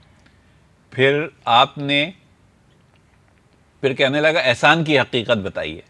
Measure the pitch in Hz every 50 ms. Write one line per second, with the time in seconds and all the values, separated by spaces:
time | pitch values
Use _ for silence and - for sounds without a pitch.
0 | _ _ _ _ _ _ _ _ _ _ _ _ _ _ _ _ _ _ - 123
1 | 131 139 143 147 156 - - _ - 120 117 120 135 139 - 151 143 143 143 143
2 | 147 175 196 _ _ _ _ _ _ _ _ _ _ _ _ _ _ _ _ _
3 | _ _ _ _ _ _ _ _ _ _ _ _ _ _ _ _ - 135 131 113
4 | 143 131 139 151 151 160 156 170 127 127 120 - - 147 156 165 160 156 151 131
5 | 120 - - 123 107 - 120 107 92 92 80 92 80 78 78 - -